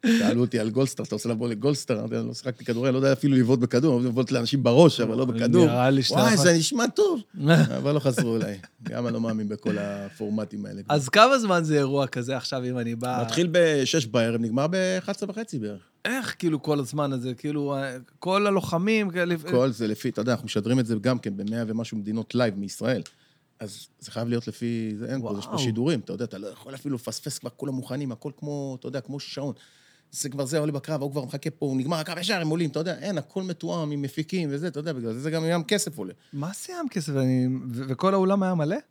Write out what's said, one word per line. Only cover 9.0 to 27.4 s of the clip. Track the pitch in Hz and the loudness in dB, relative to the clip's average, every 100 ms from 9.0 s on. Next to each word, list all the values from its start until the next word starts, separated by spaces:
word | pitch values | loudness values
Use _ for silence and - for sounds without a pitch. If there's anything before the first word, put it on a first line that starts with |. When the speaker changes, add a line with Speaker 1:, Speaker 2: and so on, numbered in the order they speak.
| 120 | -4
Speaker 1:
אני | |
לא | 117 | -2
מאמין | 113 110 104 | -2 -2 -4
בכל | 104 107 104 | -4 -4 -2
הפורמטים | 101 101 98 - 104 107 107 104 101 | -4 -6 -10 -8 -4 -4 -4 -8 -10
האלה. | 101 - | -12 -2
Speaker 2:
אז | 147 131 | -2 2
כמה | 202 233 269 | 6 6 6
זמן | 220 175 | 2 2
זה | 160 151 | 4 2
אירוע | 135 139 135 | 2 0 0
כזה | 127 123 131 | -4 -4 -6
עכשיו, | - 135 123 | -4 -6 -4
אם | 127 | -4
אני | 117 117 | -4 -4
בא | 123 123 113 | -4 -2 -2
Speaker 1:
מתחיל | 117 175 | 0 2
בשש | 170 165 147 127 165 117 | 6 6 4 2 0 0
בערב, | 120 113 117 | 0 2 0
נגמר | 113 120 151 | 0 0 0
באחת | 190 185 185 - 202 | 0 0 -2 -4 -8
עשרה | 196 | -6
וחצי | 202 226 143 | -8 -8 -6
בערך. | 104 101 _ _ - | -8 -10 _ _ -6
Speaker 2:
איך, | 254 226 - | -4 -6 -2
כאילו, | 175 156 | 0 0
כל | 151 147 | 0 0
הזמן | 127 147 143 | 0 -2 0
הזה? | 131 127 | -2 -4
כאילו, | 120 151 147 143 139 | -6 -4 -4 -2 -4
אה, | 135 127 123 _ | -6 -10 -16 _
כל | 180 190 208 | 0 2 4
הלוחמים, | 196 - 165 196 220 202 | 2 0 0 2 2 0
כאלה, | 175 175 170 151 | 0 0 0 2
Speaker 1:
כל | 123 131 | 2 2
זה | 113 113 | 2 -2
לפי, | 107 127 | -2 -4
אתה | 110 | -2
יודע, | 113 | 0
אנחנו | 117 113 | -2 -2
משדרים | 107 104 131 | -4 2 2
את | 113 | 2
זה | 110 | 0
גם | 110 123 | 0 0
כן | 110 98 | -2 -6
במאה | 104 113 110 | -4 -4 -4
ומשהו | 110 113 110 | -4 -4 -6
מדינות | 101 113 - 123 | -4 -4 -2 0
לייב | 120 98 | 0 0
מישראל. | 98 - 113 123 - _ _ _ _ _ | -8 -6 -2 -2 -4 _ _ _ _ _
אז | 107 - - _ | -16 -14 -20 _
זה | - | -12
חייב | 113 120 | -6 -2
להיות | 117 117 | -2 -4
לפי... | - 120 117 110 107 | -6 -4 -4 -4 -6
זה | 113 | -6
אין | 131 | -6
פה, | 113 101 | -6 -8
יש | - | -6
פה | |
Speaker 2:
וואו. | 185 | -2
Speaker 1:
שידורים, | 127 110 131 143 | -2 0 0 -2
אתה | - | -4
יודע, | 98 117 | -8 -8
אתה | 95 | -8
לא | 101 | -14
יכול | 90 127 135 | -14 -16 -12
אפילו | 147 131 | -6 -6
לפספס, | 117 - - | -6 -10 -10
כבר | - | -10